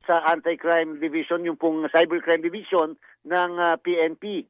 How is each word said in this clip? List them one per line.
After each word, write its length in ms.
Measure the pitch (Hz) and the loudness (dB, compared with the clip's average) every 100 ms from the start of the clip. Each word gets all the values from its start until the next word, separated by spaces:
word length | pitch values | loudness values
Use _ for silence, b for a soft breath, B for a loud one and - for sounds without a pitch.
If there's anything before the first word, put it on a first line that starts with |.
| - | 2
sa 60 | 170 156 | 2 2
Anti-Crime 640 | 165 165 165 165 170 160 151 | 0 0 -2 2 2 0 -4
Division, 480 | 156 160 151 170 175 | -4 -4 -2 -4 -2
yung 100 | 156 | -2
pong 300 | 165 156 156 | -2 0 2
Cybercrime 480 | 165 170 170 165 165 | 2 2 0 0 0
Division 560 | 165 202 185 185 156 165 b b | 0 -6 -2 0 0 -6 b b
ng, 280 | 147 180 175 175 | -4 -2 0 0
ah, 160 | 175 165 | 0 2
P 160 | 175 | 0
N 240 | 170 160 160 | 0 0 -2
P. 260 | 208 190 | -6 -6